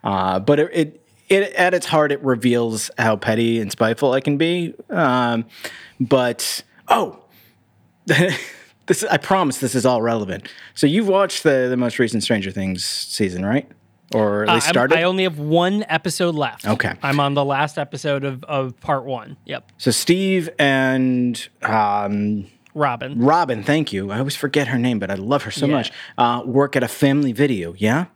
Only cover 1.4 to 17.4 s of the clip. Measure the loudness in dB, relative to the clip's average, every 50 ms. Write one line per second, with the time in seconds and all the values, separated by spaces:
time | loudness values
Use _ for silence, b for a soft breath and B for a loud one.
1.4 | 2 0 0 2 2 4 2 0 0 2 2 2 4 2 0 -2 0 0 0 2
2.4 | 2 2 2 2 0 0 -2 -6 -6 -8 -4 0 0 0 0 0 0 -2 0 2
3.4 | 2 0 0 -2 -2 -6 -2 0 0 0 2 2 2 2 2 2 0 0 0 0
4.4 | 0 0 0 -2 -4 -6 -8 -14 -14 -6 0 2 2 2 2 2 2 0 0 -2
5.4 | -4 B B B B B B B B B B B 0 2 4 4 4 0 -2 -4
6.4 | -6 -6 -6 -8 -12 b b b b 0 2 2 2 -4 -6 -18 _ _ b b
7.4 | b b b b _ _ _ _ _ _ _ _ _ 0 2 4 4 2 0 -4
8.4 | -8 -14 -18 -20 -20 _ _ _ _ -2 -2 0 2 0 0 -2 2 2 2 2
9.4 | 2 0 -2 -2 -4 -2 -2 2 2 2 2 2 2 0 0 -2 -2 -6 -8 -10
10.4 | B B B B B B B 2 2 2 4 2 2 4 4 4 2 2 -2 0
11.4 | 2 2 2 4 2 0 0 0 0 -2 2 0 0 0 0 -4 0 0 0 0
12.4 | 0 -4 -6 -4 -4 -4 -4 -4 -6 -6 -6 -8 -8 -10 -4 -2 -2 -2 -2 -2
13.4 | -2 0 0 -2 -2 -4 -20 _ _ _ _ _ _ _ 0 0 2 2 0 0
14.4 | 2 2 2 2 2 2 2 2 4 4 4 2 2 0 0 0 -2 -2 -2 -4
15.4 | -2 0 2 2 2 2 0 -2 -2 -2 -4 -2 -2 -4 -2 -2 -2 -2 0 -2
16.4 | -4 -4 -6 -6 -2 -2 -2 0 -2 -4 -4 -4 -4 -2 0 2 0 2 2 0